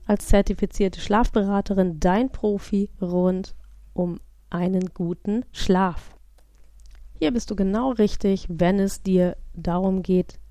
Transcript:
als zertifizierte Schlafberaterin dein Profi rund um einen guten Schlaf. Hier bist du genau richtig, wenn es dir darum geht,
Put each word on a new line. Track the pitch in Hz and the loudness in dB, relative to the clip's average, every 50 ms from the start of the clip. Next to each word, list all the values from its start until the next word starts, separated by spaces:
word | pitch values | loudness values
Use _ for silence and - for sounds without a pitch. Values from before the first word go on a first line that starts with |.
| - | -4
als | - 208 202 - | -2 -2 0 4
zertifizierte | - - 196 202 - 196 - - - - - 202 190 - - | 4 4 6 4 2 0 -2 -2 -4 0 0 0 0 -2 -4
Schlafberaterin | - - 202 214 247 - - 226 196 196 202 202 196 - 196 190 185 180 165 151 | -4 0 2 2 2 2 2 2 0 2 0 0 0 0 2 2 2 2 0 0
dein | 147 180 180 214 254 262 | 2 2 2 2 0 -2
Profi | - - - 214 202 196 - - - 196 202 208 - - | -4 -2 -2 -2 -2 -2 -4 -2 -2 0 0 -2 -4 -6
rund | 190 175 180 180 180 185 185 185 190 - - - - - - - - - - | -6 -2 0 2 2 2 0 -2 -4 -8 -12 -14 -16 -20 -20 -20 -20 -10 -4
um | - 180 175 170 - - - - _ _ - | -4 -4 -4 -4 -8 -12 -18 -20 _ _ -8
einen | - 175 180 185 190 185 185 170 - | -4 -2 -2 0 0 0 -2 -2 -4
guten | - 175 170 180 - - 202 202 233 254 - - | -4 -4 -4 -4 -4 -4 -4 -2 -4 -4 -6 -6
Schlaf. | - - - 185 185 196 185 165 - - - - - - - - - - _ _ - - - - - - - - - - - - - | -2 2 4 4 4 4 0 -2 -4 -10 -12 -18 -20 -20 -20 -20 -20 -20 _ _ -20 -20 -20 -20 -20 -20 -20 -20 -20 -20 -16 -6 -2
Hier | 311 302 | -2 0
bist | 247 233 - - | 0 0 -2 -4
du | 214 | -2
genau | 196 196 190 196 220 247 269 247 | -2 0 0 0 0 -2 -2 0
richtig, | 220 208 202 - - - 196 196 190 - - | 2 2 2 2 2 0 0 0 0 -2 -4
wenn | 175 160 180 180 196 202 | -2 0 2 2 4 2
es | 196 196 - - - | 0 0 -2 -4 -2
dir | 190 185 180 180 180 - - - - - | 2 4 4 4 2 0 -4 -12 -16 -12
darum | 170 165 175 170 180 190 190 190 190 175 | -8 -4 -2 0 0 0 0 0 0 0
geht, | - 185 180 175 - - - - - | 2 2 2 2 0 -6 -18 -14 -8